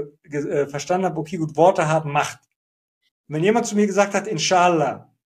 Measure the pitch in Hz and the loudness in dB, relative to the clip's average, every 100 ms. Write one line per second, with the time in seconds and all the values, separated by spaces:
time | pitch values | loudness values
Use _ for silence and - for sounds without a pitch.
0 | 147 - - 147 147 151 139 143 - 185 | -8 -14 -10 -8 -4 -2 -2 -6 -4 -2
1 | 185 156 151 180 156 131 175 190 156 156 | -2 -4 -6 -6 -4 4 4 4 2 0
2 | 151 147 147 - _ _ _ _ _ _ | 0 -2 -2 -6 _ _ _ _ _ _
3 | _ _ - 151 190 233 220 208 208 190 | _ _ -8 -2 0 0 0 0 2 2
4 | 202 196 208 165 - 185 175 165 135 104 | 0 -2 -4 -4 2 4 4 2 0 -4
5 | - _ | -14 _